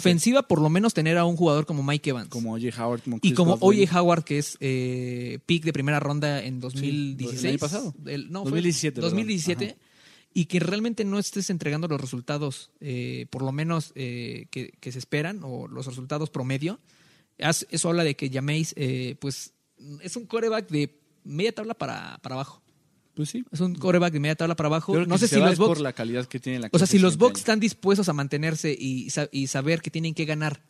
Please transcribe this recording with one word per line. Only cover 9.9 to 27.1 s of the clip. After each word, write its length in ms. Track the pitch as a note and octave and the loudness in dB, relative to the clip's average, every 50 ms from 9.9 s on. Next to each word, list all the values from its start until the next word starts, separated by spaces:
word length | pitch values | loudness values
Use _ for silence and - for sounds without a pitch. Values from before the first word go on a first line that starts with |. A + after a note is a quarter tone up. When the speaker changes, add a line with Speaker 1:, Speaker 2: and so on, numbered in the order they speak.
| _ _ _ - - - _ _ - | _ _ _ -20 -20 -20 _ _ -2
Speaker 1:
Y 120 | F#3+ E3+ | -2 -2
que 120 | - - F3+ | 0 0 0
realmente 460 | E3 - F#3+ G#3 A3 A#3+ A#3 - G#3+ | 0 0 0 0 -2 -2 -2 -2 -2
no 160 | G3 G3 G#3 | -2 0 -2
estés 280 | G3 - - G#3 F#3 - | -2 -2 -4 -4 -4 -2
entregando 360 | G3 E3 D3+ D3+ C#3+ D3+ E3 | -2 -2 -2 -2 -2 -2 -2
los 140 | F3 D3+ C#3 | -2 -2 -4
resultados, 720 | C3+ B2+ - C3 A#2+ - C#3+ D3 D3 C#3+ C3 - - - _ - | -4 -6 -8 -8 -6 -4 -4 -4 -4 -4 -6 -8 -12 -20 _ -14
eh, 460 | - D3 B2+ B2 B2 B2 B2+ B2 C3 C3+ | -10 -8 -6 -6 -6 -6 -8 -8 -10 -10
por 120 | - D3+ C3 | -8 -6 -4
lo 100 | C3 C3+ | -4 -2
menos, 400 | C#3+ D#3 E3 E3+ E3 D3+ - - | -2 -2 0 0 -2 -2 -4 -8
eh, 520 | C3+ C3+ B2 A#2+ A#2+ A#2+ A#2 A#2+ A#2+ A#2 - | -10 -8 -8 -8 -8 -8 -8 -10 -12 -12 -12
que, 220 | - C3 B2+ - - _ | -10 -10 -10 -10 -12 _
que 100 | - C3 | -12 -12
se 80 | B2 B2+ | -10 -10
esperan, 400 | B2 - - D3 D3+ E3+ G3+ G#3+ E3 | -8 -4 -2 -2 -2 -2 -6 -8 -10
o 240 | C3+ B2+ - C3 - | -10 -10 -10 -10 -10
los 180 | B2+ B2+ B2+ | -12 -12 -10
resultados 420 | C3 B2 B2+ B2+ C3 D3+ D3+ D#3 D3+ | -10 -10 -10 -8 -6 -4 -4 -4 -4
promedio. 520 | - D3+ B2+ B2+ C3+ C3+ C#3+ E3 G#3 - _ _ _ _ _ _ _ _ _ _ _ - | -4 -4 -4 -2 -2 -2 -2 -4 -6 -6 _ _ _ _ _ _ _ _ _ _ _ -2
Haz-, 300 | - D3+ E3 - - - | 0 0 0 0 -2 -4
eso 180 | - E3 - F3 | -4 -2 0 2
habla 140 | E3+ F3 E3+ | 2 2 2
de 140 | D#3 C#3 | 0 0
que 120 | - - C3+ | -2 -4 -4
Jameis, 440 | C3 C3 C3 C#3+ D3 D#3 D#3+ D#3 - | -4 -2 -2 0 0 0 -2 -2 -4
eh, 380 | - D3 B2+ C3 B2+ B2+ B2 C3+ D3 | -4 -2 -2 -2 -2 -4 -6 -8 -8
pues, 320 | - C#3 B2 - - - _ _ _ _ _ _ - C#3+ D3 C#3+ E3+ | -8 -8 -8 -8 -10 -16 _ _ _ _ _ _ -20 -18 -18 -16 -14
es 140 | F#3 - | -12 -12
un 100 | B3 A#3 | -12 -8
quarterback 420 | F#3 - A3+ A3 A3+ A3 A3 G#3+ - | -6 -4 0 0 0 0 0 -2 -2
de 280 | D#3 D3 D3 - _ _ _ _ _ _ - | 0 0 0 -2 _ _ _ _ _ _ -14
media 320 | - C#3+ D3+ F#3+ A3+ A3+ | -8 -4 0 0 0 0
tabla 200 | - G#3+ A3 A3+ | -2 -6 -8 -6
para, 440 | - - C3 A#2 G2+ F2 E2 - - | -6 -6 -6 -6 -6 -10 -12 -14 -14
para 140 | - B2+ B2+ | -12 -8 -6
abajo. 300 | C3 C#3 - - - _ _ _ _ _ _ _ _ _ _ _ | -6 -8 -8 -10 -20 _ _ _ _ _ _ _ _ _ _ _
Speaker 2:
Pues 160 | - D3+ D3 | -6 -6 -4
sí. 160 | - A#3 B3+ - | -4 -6 -8 -6
Speaker 1:
Es 100 | - D3 | -4 -2
un 140 | F3+ F#3 F3 | -2 0 -2
quarterback 360 | - - F#3 F3+ F3+ F3 F3 D#3+ | 0 2 4 4 4 4 2 0
de 80 | D3+ | 0
media 140 | C#3+ D3+ D#3 | 0 0 0
tabla 200 | D#3 E3 E3 E3+ | 0 0 -2 0
para 100 | D#3+ D#3+ | 0 0
abajo. 260 | D3+ D3+ E3 D#3+ - G3 | 0 0 0 0 0 0
Speaker 2:
Yo 60 | D#3+ | 2
creo 80 | F3 F3 | 2 4
Speaker 1:
No 60 | F3 | 4
Speaker 2:
que 60 | F#3+ | 4
Speaker 1:
sé 80 | G#3+ A#3+ | 4 4
Speaker 2:
si 20 | |
Speaker 1:
si 40 | C#3+ | 4
Speaker 2:
se 40 | C3+ | 6
va 60 | - | 6
Speaker 1:
los 60 | F3 F3+ | 6 4
Speaker 2:
es 40 | D#3+ | 4
por 100 | G3+ A3+ | 4 4
Speaker 1:
Bucs, 120 | E3+ D3+ | 4 2
Speaker 2:
la 140 | D3 C3+ B2 | 0 -2 -4
calidad 320 | - A#2 A2+ A#2 B2 B2 | -4 -4 -2 -2 -4 -4
que 120 | B2+ - C3 | -4 -8 -8
tiene 200 | - C3 B2+ B2+ | -6 -6 -6 -4
la 80 | A#2 | -2
Speaker 1:
o 20 | A2 | 2
sea, 120 | - E3+ | 4 4
Speaker 2:
clase 100 | F3 F#3 | 6 6
Speaker 1:
si 60 | - G3+ | 6 8
Speaker 2:
del 40 | F#3 | 8
Speaker 1:
los 80 | F3+ | 6